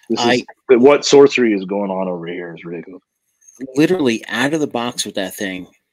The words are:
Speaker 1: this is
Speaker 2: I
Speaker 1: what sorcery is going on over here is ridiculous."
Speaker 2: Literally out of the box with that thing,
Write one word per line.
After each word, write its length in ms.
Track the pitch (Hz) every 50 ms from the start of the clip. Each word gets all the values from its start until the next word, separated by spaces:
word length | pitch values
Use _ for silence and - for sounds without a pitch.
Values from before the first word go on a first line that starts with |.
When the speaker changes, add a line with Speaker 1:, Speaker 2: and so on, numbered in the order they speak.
| _ -
Speaker 1:
this 120 | 113 110
is 60 | 123
Speaker 2:
I 180 | 123 127 123 - - - _ _ - 131
Speaker 1:
what 280 | 117 123 143 143 135 -
sorcery 480 | - - 143 143 139 - 123 123 113
is 120 | 104 98 95
going 260 | 92 98 101 101 98
on 180 | 92 92 95 92
over 180 | 90 87 82
here 280 | 85 87 87 90 85 85
is 100 | 82 -
ridiculous." 380 | 85 87 - - 98 - - _ _ _ _ _ _ _ _ _ _ _ - 131 135 -
Speaker 2:
Literally 500 | 135 156 160 185 180 147 123 113 107 - -
out 260 | 104 113 127 143 160
of 60 | 160
the 60 | 147
box 380 | 117 - 120 117 120 120 - -
with 120 | 107 -
that 180 | 104 95 92 -
thing, 320 | - 107 95 92 92 90 - _ _ _ _